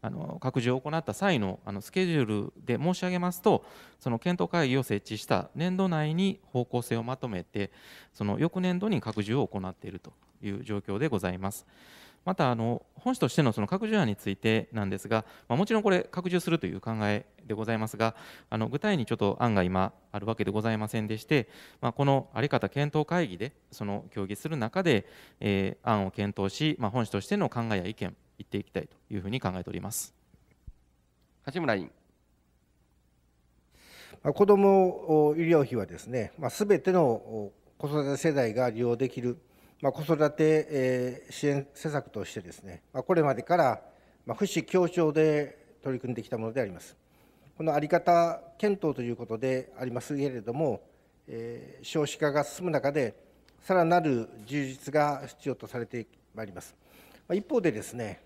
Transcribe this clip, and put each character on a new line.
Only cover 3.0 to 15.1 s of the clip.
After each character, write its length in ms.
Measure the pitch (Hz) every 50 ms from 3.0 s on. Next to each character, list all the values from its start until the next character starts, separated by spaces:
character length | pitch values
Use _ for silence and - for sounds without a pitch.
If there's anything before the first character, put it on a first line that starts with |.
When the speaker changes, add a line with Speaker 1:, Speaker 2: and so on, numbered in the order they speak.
| -
Speaker 1:
上 60 | 180
げ 80 | 180 180
ま 140 | 175 180 175
す 100 | - -
と、 220 | 220 175 113 - - - - - - - _
そ 120 | - 135
の 100 | 117 117
検 200 | - 180 180 180
討 80 | 175 170
会 200 | - 175 160 131
議 100 | 127 139
を 60 | 127
設 300 | - 107 101 - - 110
置 40 | 107
し 80 | -
た 240 | - - 95 - - _
年 200 | - 156 180 185
度 120 | 185 190 185
内 260 | 175 156 151 151 156
に 240 | 170 190 196 - - _ - _
方 120 | 123 123
向 180 | - - 120 117
性 140 | - 117
を 60 | 113 113
ま 140 | 117 131
と 100 | 135 -
め 160 | 123 107 90 87
て、 300 | _ _ 104 101 95 _ - - - - - - _ _
そ 80 | - 110
の 160 | 104 101 -
翌 220 | 139 170 - 185
年 180 | 180 185 180 180
度 100 | 185 220
に 120 | 208 135
拡 240 | - 110 107 - 104
充 100 | 101 113
を 140 | 139 127 92
行 100 | - 101
っ 160 | 92 92 92
て 140 | _ - 104
い 20 |
る 80 | 95 90
と 140 | _ - - _ _ _ _ _
い 100 | - 107
う 120 | 98 107 -
状 160 | - 107 101
況 200 | - - 101 101
で 100 | 139 160
ご 100 | 135 98
ざ 120 | - 92
い 80 | 90 90
ま 120 | 95 98
す。 160 | 101 - - _ _ - - - - - - - - _ _
ま 120 | - 190
た、 160 | - 160 131 123
あ 20 |
の、 320 | 113 113 117 120 123 - _ _
本 220 | - - 240 262
市 20 | -
と 80 | -
し 80 | 131 -
て 80 | - 151
の 100 | 127 107
そ 80 | -
の 60 | 104
拡 220 | 101 - 95 - 214
充 100 | 220 214
案 80 | 175
に 80 | 113 101
つ 160 | - - 104
い 60 | 98
て 320 | - - 113 110 110 - - -
な 120 | 113 101
ん 60 | 98
で 80 | 98 98
す 100 | -
が、 160 | 104